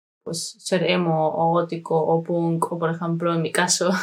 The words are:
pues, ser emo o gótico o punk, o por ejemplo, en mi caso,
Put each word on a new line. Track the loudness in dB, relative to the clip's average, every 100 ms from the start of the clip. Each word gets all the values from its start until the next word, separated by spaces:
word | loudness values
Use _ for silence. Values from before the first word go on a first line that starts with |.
| _ _
pues, | -10 -8 -8 -10
ser | -2 0 2
emo | 2 2 2 2
o | 2 2
gótico | 2 0 -4 -2 0
o | 2 0
punk, | 0 0 0 0 -2
o | -2
por | -2
ejemplo, | -2 -2 -2 0
en | 0
mi | 0
caso, | 0 2 2 0 0